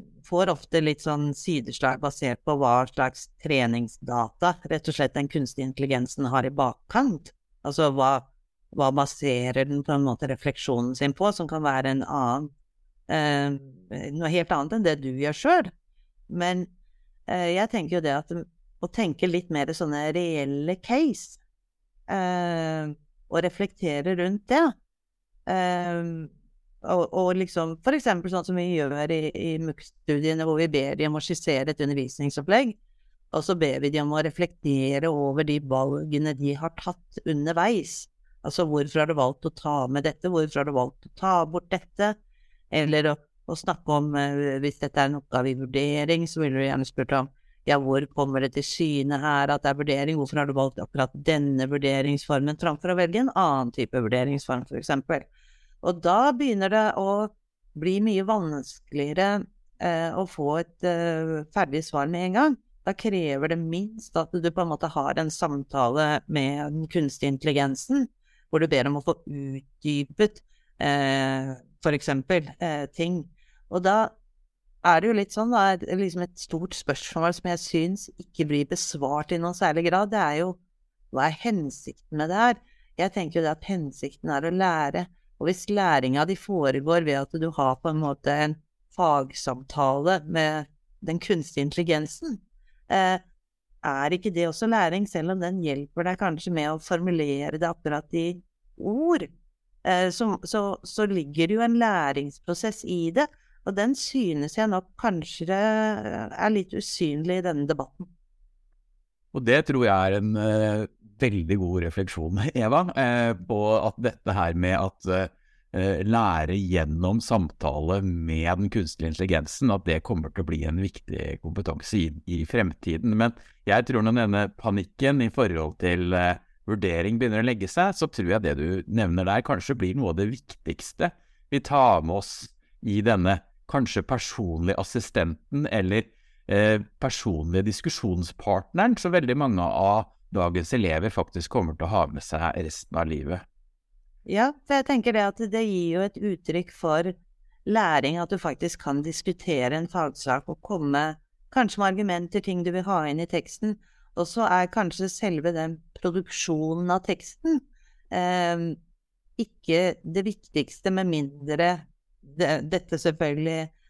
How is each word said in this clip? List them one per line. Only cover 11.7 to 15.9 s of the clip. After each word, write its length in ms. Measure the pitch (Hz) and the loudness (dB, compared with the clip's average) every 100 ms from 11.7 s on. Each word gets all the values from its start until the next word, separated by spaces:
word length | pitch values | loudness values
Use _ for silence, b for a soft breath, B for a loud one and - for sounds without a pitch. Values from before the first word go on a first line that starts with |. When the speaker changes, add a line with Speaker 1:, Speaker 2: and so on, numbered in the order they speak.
| 135 131 135 | 0 0 0
Speaker 1:
en 100 | - | -2
annen, 440 | 147 123 131 147 _ _ _ _ _ - | 0 0 0 -4 _ _ _ _ _ -4
eh, 400 | 160 147 143 143 139 135 131 - - - | 0 2 2 0 -4 -8 -20 -14 -10 -8
noe 160 | 147 165 | -4 0
helt 240 | 175 165 | 0 2
annet 240 | 160 147 226 | 0 0 0
enn 80 | 180 | 2
det 100 | 147 | 0
du 80 | 135 | -4
gjør 260 | 131 143 151 | -2 -2 0
selv. 300 | 277 349 180 - _ | 4 4 2 -8 _